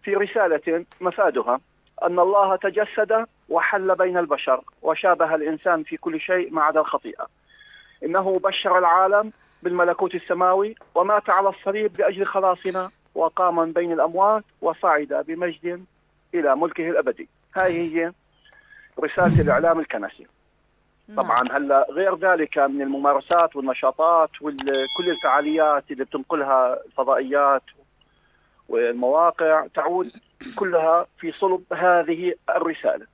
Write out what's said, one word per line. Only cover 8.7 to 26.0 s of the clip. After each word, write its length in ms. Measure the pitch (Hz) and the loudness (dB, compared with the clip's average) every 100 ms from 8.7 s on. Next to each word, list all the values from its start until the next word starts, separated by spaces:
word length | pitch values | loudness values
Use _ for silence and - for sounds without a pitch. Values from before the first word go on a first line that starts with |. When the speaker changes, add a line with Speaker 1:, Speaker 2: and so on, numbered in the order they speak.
| 180 | 2
Speaker 1:
العالم 540 | 175 175 190 202 214 _ _ _ | 4 4 4 2 0 _ _ _
بالملكوت 520 | 175 180 175 170 185 | -4 0 0 0 -4
السماوي 600 | 175 - 180 180 190 208 226 - | -4 -6 0 2 2 -2 -8 -6
ومات 360 | 170 190 208 214 | -2 2 0 2
على 180 | 190 196 | 2 2
الصليب 520 | 190 196 208 214 175 | -2 -6 -2 -4 0
لأجل 260 | 202 180 196 | -2 -2 -4
خلاصنا 640 | 196 190 180 190 185 185 _ _ | 0 0 0 -4 -6 -8 _ _
وقام 420 | 160 160 - 180 170 | -4 -2 0 0 0
من 160 | 165 | -2
بين 200 | 170 175 | -2 -2
الأموات 520 | 165 156 175 196 214 - _ | -2 -2 2 2 2 -4 _
وصعد 640 | 170 160 185 151 143 139 147 | -6 -2 0 0 0 -6 -6
بمجد 560 | 165 175 160 170 180 185 _ _ _ _ | -6 -6 -6 -10 -10 -14 _ _ _ _
إلى 220 | 175 143 135 | -2 2 2
ملكه 340 | 170 - 165 | 0 -4 -2
الأبدي. 380 | 170 - - - _ _ 190 | 0 -2 -6 -14 _ _ -2
هاي 380 | 185 170 170 | 0 0 -4
هي 180 | 165 165 175 _ _ _ _ _ - - - | -4 -4 -8 _ _ _ _ _ -20 -16 -8
رسالة 400 | 151 190 180 151 | -4 2 4 4
الإعلام 400 | 147 131 165 165 | 4 2 2 0
الكنسي. 460 | 156 110 98 - - _ _ _ _ _ _ _ _ | -2 -8 -8 -12 -20 _ _ _ _ _ _ _ _
Speaker 2:
نعم. 120 | 214 | -6
Speaker 1:
طبعا 220 | 170 113 123 | 0 0 0
هلا 340 | 139 143 139 - | -4 2 2 2
غير 260 | 147 190 165 | 0 -2 0
ذلك 420 | 185 175 151 156 | 0 0 0 0
من 240 | 139 139 | 0 0
الممارسات 720 | 139 139 143 139 - 175 165 143 | -4 0 2 0 2 2 2 0
والنشاطات 720 | 135 127 135 - 160 170 156 - | -6 -2 -2 2 2 4 2 -2
وكل 680 | 151 139 139 135 135 - 175 160 | -10 -6 -2 -2 -2 -2 -4 -2
الفعاليات 680 | 151 139 147 156 151 143 - | 2 2 2 2 2 2 -2
اللي 140 | 131 | -10